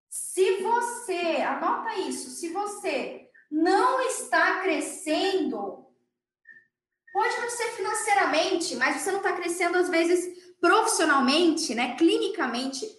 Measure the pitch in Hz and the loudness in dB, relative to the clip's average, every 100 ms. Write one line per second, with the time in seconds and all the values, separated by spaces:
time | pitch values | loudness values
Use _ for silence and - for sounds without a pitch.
0 | _ - - - 381 370 440 466 480 - | _ -12 -8 0 2 2 2 2 0 -6
1 | - 349 339 285 208 269 339 453 453 415 | -6 -2 0 0 -2 -2 -2 -2 -2 -4
2 | 294 254 - - 339 349 403 - 370 277 | -4 -6 -8 -10 -6 -4 -6 -4 -4 -4
3 | - - - _ _ 302 339 392 494 523 | -6 -10 -18 _ _ 0 4 4 4 2
4 | 508 - - 330 359 370 381 294 - - | 0 -4 -2 2 2 0 0 -2 -4 -8
5 | 311 320 381 381 285 226 202 - - _ | -2 0 0 0 -2 -4 -8 -12 -18 _
6 | _ _ _ _ - - _ _ _ _ | _ _ _ _ -20 -20 _ _ _ _
7 | _ 381 466 480 480 - 466 - 392 427 | _ -2 0 -2 -6 -4 -6 -4 -4 -4
8 | 440 403 320 294 359 339 - 233 262 294 | 0 2 2 2 2 0 -2 -2 0 0
9 | 403 392 392 359 339 339 349 359 339 339 | -2 -2 -2 -2 -4 0 0 2 2 2
10 | 339 359 - - - - 339 403 427 - | 4 2 0 -10 -20 0 4 6 4 2
11 | 311 277 247 294 349 294 - 220 247 - | 2 4 4 4 4 2 -2 -2 -2 2
12 | 330 440 415 - 262 240 269 - - | 4 4 0 -2 -4 -2 -6 -6 -10